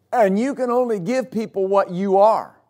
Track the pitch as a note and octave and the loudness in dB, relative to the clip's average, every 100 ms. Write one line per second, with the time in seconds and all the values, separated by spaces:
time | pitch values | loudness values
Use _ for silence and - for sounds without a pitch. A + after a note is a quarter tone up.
0 | - B3 G3 G3+ C4 C4+ B3+ A#3+ B3 G#3 | -6 2 2 2 -2 -4 -2 0 0 -2
1 | E3+ C4 A3 G#3+ A3 G3 F#3+ G3 F#3+ F3+ | -2 -4 -4 -6 -6 -4 0 0 0 -2
2 | G3 G3 G#3+ F#3+ D#2 _ | 0 4 4 2 -4 _